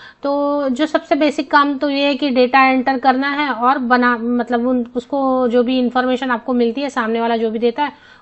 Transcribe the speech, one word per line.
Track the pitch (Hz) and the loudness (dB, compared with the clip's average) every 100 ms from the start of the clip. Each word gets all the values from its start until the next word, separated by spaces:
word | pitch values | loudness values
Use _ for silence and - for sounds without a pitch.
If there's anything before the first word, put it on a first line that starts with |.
| - - | -20 -8
तो | 277 285 285 285 277 | -4 -2 0 -2 -2
जो | 247 311 | -2 -2
सबसे | 320 - 302 | -2 0 0
बेसिक | 302 - - | 0 -2 0
काम | 294 285 277 | 2 2 0
तो | 294 | -2
ये | 277 285 | 0 0
है | 269 | 0
कि | 285 | 0
डेटा | 247 247 269 | 2 4 4
एंटर | 262 262 254 262 | 4 4 0 0
करना | 269 254 277 | 2 0 0
है | 285 294 | -2 -4
और | 220 240 285 | 0 0 2
बना, | 240 247 247 240 | 2 2 2 0
मतलब | 233 240 240 240 240 | -2 -4 -2 -2 0
उन, | 254 240 247 | -2 -4 -8
उसको | - 277 269 262 254 | -6 -2 0 0 0
जो | 247 | 0
भी | 240 254 | 0 0
इन्फॉर्मेशन | 240 254 254 247 262 | 0 0 -2 -2 -2
आपको | 233 247 | -4 -2
मिलती | 247 233 240 | 0 0 -2
है, | 277 | -4
सामने | 262 220 226 | -4 -2 -2
वाला | 233 233 | -2 -2
जो | 226 | -2
भी | 220 | -2
देता | 233 233 | -2 -2
है, | 285 - - - | -4 -8 -20 -16